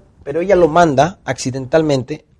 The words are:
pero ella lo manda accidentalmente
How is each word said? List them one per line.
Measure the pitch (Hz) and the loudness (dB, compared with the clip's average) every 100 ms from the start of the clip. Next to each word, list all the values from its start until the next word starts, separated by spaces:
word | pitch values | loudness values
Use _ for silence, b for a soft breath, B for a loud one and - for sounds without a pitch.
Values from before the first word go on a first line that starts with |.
| _ _ | _ _
pero | - 151 | -8 -6
ella | 185 180 | 0 2
lo | 165 | 4
manda | 165 170 131 160 196 | 4 2 2 0 -2
accidentalmente | - 127 131 135 127 160 156 135 - 151 _ | -10 -8 -8 -8 -2 0 0 -2 -4 -12 _